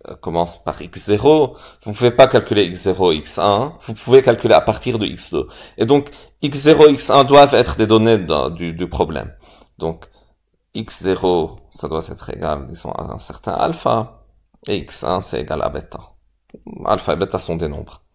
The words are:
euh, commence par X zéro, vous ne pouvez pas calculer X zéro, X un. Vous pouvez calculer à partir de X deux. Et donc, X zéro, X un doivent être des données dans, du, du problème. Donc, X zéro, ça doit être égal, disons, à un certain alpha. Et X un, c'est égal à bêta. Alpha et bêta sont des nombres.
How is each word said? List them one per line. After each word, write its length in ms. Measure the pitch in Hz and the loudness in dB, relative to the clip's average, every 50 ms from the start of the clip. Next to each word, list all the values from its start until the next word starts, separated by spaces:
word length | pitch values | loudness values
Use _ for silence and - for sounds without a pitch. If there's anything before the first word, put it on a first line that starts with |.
| _ | _
euh, 80 | - - | -20 -20
commence 480 | - - 90 82 85 85 82 - - | -14 -12 -6 -2 -2 -4 -4 -6 -12
par 180 | _ - 73 - | _ -12 -10 -10
X 260 | 76 85 - - - | -14 -16 -14 -12 -2
zéro, 500 | 98 104 104 113 139 156 156 143 127 - - - - _ _ | -2 -2 2 4 4 4 4 2 0 -4 -14 -20 -20 _ _
vous 80 | - 107 | -14 -12
ne 60 | 104 | -6
pouvez 140 | - 123 120 | 0 0 2
pas 180 | 117 - 131 131 | 6 6 4 6
calculer 360 | - 117 - - 110 101 98 | 6 0 0 2 0 0 0
X 160 | 85 90 90 | 0 -4 -4
zéro, 300 | - 98 90 92 95 87 | -4 -4 0 2 2 0
X 260 | 82 76 71 - - - | 0 0 -4 -10 -6 -2
un. 380 | 87 101 101 104 131 151 170 - | 0 0 0 0 -2 -6 -10 -14
Vous 140 | - - 110 | -14 -14 -14
pouvez 280 | - - - 123 135 | -12 0 4 6 6
calculer 320 | 131 131 113 - - 113 107 | 6 6 2 2 2 4 4
à 60 | 78 | 4
partir 380 | - - 110 - - 123 113 110 | 4 2 -4 -4 -4 -6 -4 -4
de 80 | 104 | -4
X 260 | - - - - - | -6 -6 -10 -12 -6
deux. 160 | 87 73 65 - - - - - _ - | -6 -6 -6 -6 -12 -20 -20 -20 _ -4
Et 80 | 113 | 2
donc, 240 | 113 143 143 139 - - - - _ _ _ | 2 2 2 2 -4 -16 -20 -20 _ _ _
X 160 | - 143 139 143 | -8 -6 -6 2
zéro, 280 | 143 151 156 143 156 | 4 4 6 8 8
X 240 | 151 143 127 - - | 6 6 4 0 2
un 140 | 110 139 135 | 4 4 6
doivent 300 | 127 139 143 143 139 135 | 6 8 8 8 8 6
être 220 | 113 123 - - | 2 2 0 0
des 100 | - 110 | -2 2
données 320 | 104 113 110 110 117 113 101 | 4 4 4 4 4 2 2
dans, 320 | 90 82 80 71 64 64 | 0 -2 -2 -2 -2 -4
du, 240 | - 85 87 82 82 | -6 -8 -8 -10 -6
du 140 | 82 90 82 | -8 -8 -6
problème. 460 | - - 92 78 80 65 55 - - - _ _ _ _ _ _ _ _ | -2 -2 -2 -2 -2 -8 -10 -10 -16 -20 _ _ _ _ _ _ _ _
Donc, 320 | 85 80 80 - - _ _ _ _ _ _ _ _ _ _ _ _ _ _ | -8 -8 -8 -8 -16 _ _ _ _ _ _ _ _ _ _ _ _ _ _
X 280 | 113 110 - - - | -12 -12 -12 -14 -6
zéro, 580 | 87 95 92 90 - 90 90 85 78 82 - - - _ | -2 -2 -2 0 0 0 0 0 -2 -6 -10 -18 -20 _
ça 180 | _ - - 71 | _ -14 -10 -8
doit 180 | 80 80 82 - | -8 -8 -8 -10
être 220 | - - - - | -16 -16 -14 -14
égal, 360 | - - 76 78 76 71 67 | -12 -8 -6 -6 -6 -6 -10
disons, 260 | - - 80 - - | -14 -16 -14 -14 -12
à 120 | - - - | -12 -10 -12
un 140 | - - - | -12 -12 -14
certain 340 | - - - - - 110 | -16 -18 -20 -12 -10 -8
alpha. 760 | 90 - - - 165 - - 123 117 113 117 - - _ _ _ _ _ _ _ _ _ _ | -4 -2 -2 -4 -4 -4 -2 -2 -2 -2 -4 -6 -12 _ _ _ _ _ _ _ _ _ _
Et 100 | - 104 | -6 -6
X 260 | 90 - - - - | -6 -8 -12 -14 -10
un, 200 | - - 92 90 | -6 -4 -4 -4
c'est 180 | - - - 62 | -6 -6 -8 -8
égal 220 | - - - 76 | -6 -6 -6 -6
à 80 | - - | -6 -6
bêta. 300 | - - - - - - - _ _ _ _ _ _ _ _ _ - - _ - - - - | -6 -8 -14 -14 -18 -20 -20 _ _ _ _ _ _ _ _ _ -20 -20 _ -20 -18 -10 -4
Alpha 300 | - 104 95 - - 76 | -4 -4 -2 -2 -4 -2
et 20 | |
bêta 220 | 80 95 92 - 90 | -2 -2 -4 -4 -8
sont 180 | - - 82 | -6 -6 -6
des 120 | 82 82 76 | -6 -6 -8
nombres. 340 | 71 73 - - - _ _ _ | -8 -10 -14 -16 -20 _ _ _